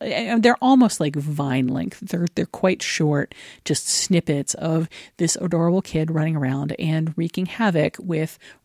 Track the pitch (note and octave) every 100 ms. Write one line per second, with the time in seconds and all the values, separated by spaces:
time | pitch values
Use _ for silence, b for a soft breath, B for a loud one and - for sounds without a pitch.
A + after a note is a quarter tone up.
0 | - - A3+ A#3 A#3+ - B3+ C4 A#3 -
1 | D3+ D3 D3 D3 C#3 C3 B2+ - - -
2 | G3 F3 F3 - F3+ - F#3 F#3 - -
3 | D3+ D3 - - B B - D3 - -
4 | - F3 - C#3+ C#3 - E3 D#3+ E3 B
5 | B - E3+ - F3+ E3 E3+ F#3 - D#3
6 | D#3+ D#3+ D#3 D#3 C3 C#3 D3 - D#3+ D#3+
7 | D#3+ D#3 E3 - F3+ - A3 E3 D3+ -
8 | F#3+ D#3+ D#3+ - b b